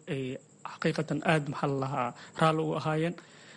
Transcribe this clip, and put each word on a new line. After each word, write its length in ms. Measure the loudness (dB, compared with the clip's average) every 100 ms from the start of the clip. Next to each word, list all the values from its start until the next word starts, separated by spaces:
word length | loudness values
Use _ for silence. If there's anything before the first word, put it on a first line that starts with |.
| -6
ay 300 | -4 -4 -6 -12 -16
xaqiiqatan 540 | -12 -2 0 0 0 0
aad, 220 | 4 2 2
maxaa 200 | -2 0
la 100 | 0
lahaa, 280 | 0 0 -2 -4 -10 2
raalli 240 | 4 4
ugu 120 | 0 0
ahaayeen. 380 | 0 0 0 -2 -12 -20 -20